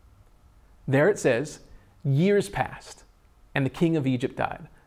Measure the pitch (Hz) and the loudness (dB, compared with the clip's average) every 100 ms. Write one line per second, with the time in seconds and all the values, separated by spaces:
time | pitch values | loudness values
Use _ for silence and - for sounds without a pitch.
0 | - - - _ - - _ - - 135 | -20 -20 -20 _ -20 -20 _ -16 -2 2
1 | 175 - 147 117 147 - - - - _ | 4 2 2 0 -2 -10 -20 -20 -20 _
2 | 143 135 185 202 - 135 - - - - | -2 2 4 2 0 -4 -6 -6 -20 -20
3 | - _ _ _ - - 135 - 170 160 | -20 _ _ _ -8 -4 -4 0 0 2
4 | 135 127 127 - 117 - 170 - | 0 0 -2 -4 -6 -6 -16 -20